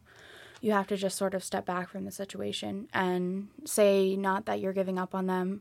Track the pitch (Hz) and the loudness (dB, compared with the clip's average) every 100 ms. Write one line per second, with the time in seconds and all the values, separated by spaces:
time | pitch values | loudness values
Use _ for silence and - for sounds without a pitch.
0 | - - - - - - 107 101 - 202 | -12 -20 -20 -20 -20 -4 2 2 2 0
1 | 196 - 190 190 - 196 196 180 180 196 | 0 0 -2 -2 -2 -4 -2 -4 -4 -8
2 | 196 185 196 196 202 202 208 196 233 - | -8 -8 -10 -6 -6 -4 -6 -8 -2 0
3 | 185 180 180 190 202 - 302 - 208 196 | 2 2 0 -2 -6 -12 -2 6 6 8
4 | 190 196 196 196 220 208 190 190 185 185 | 4 2 0 0 -2 -2 0 0 0 0
5 | 185 190 185 185 185 202 | -2 -2 0 0 0 -4